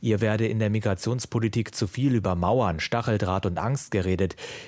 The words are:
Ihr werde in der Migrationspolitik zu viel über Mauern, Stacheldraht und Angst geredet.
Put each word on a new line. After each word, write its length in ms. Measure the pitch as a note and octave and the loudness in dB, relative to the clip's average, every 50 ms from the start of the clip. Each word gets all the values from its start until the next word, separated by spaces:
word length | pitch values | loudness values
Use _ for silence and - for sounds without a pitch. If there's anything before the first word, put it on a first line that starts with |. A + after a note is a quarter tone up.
Ihr 200 | - A#2 G#2+ G2+ | 2 2 2 2
werde 260 | G#2+ A2 G#2+ G#2+ A2+ | 2 2 2 2 0
in 140 | A2 A2 A2 | 0 2 2
der 100 | A2 G#2+ | 2 2
Migrationspolitik 1040 | G#2 A2 G#2+ G#2+ G2 F#2 - A2+ A#2+ B2+ - - - A#2+ A2 A2+ G2+ A#2 A2 - - | 2 2 2 0 0 0 0 -2 -2 -2 -4 -2 -2 0 0 0 0 -2 -4 -4 -2
zu 140 | - - F#2 | -4 -4 -2
viel 260 | - - B2+ C#3 B2+ | -2 0 0 2 2
über 220 | A#2 G2 G2+ F#2 | 2 2 2 0
Mauern, 420 | F2 F2 F2+ G#2+ C3 A#2+ G2 E2+ D#2 | 2 2 2 2 4 2 2 0 -2
Stacheldraht 680 | - - - A#2+ A2+ - A2 G#2 G#2 F#2 F#2 F#2+ - | -4 -2 -2 -2 0 2 0 0 2 0 0 0 0
und 120 | G2 F2 E2 | -2 -2 -2
Angst 320 | D#2 A2+ C3+ C#3 - - | -2 -2 -2 -2 -4 -2
geredet. 460 | - G#2 F2+ F#2 F#2 F2+ G2 F#2 - - - - - - - | -2 0 2 2 2 2 2 0 -2 -6 -14 -14 -14 -14 -16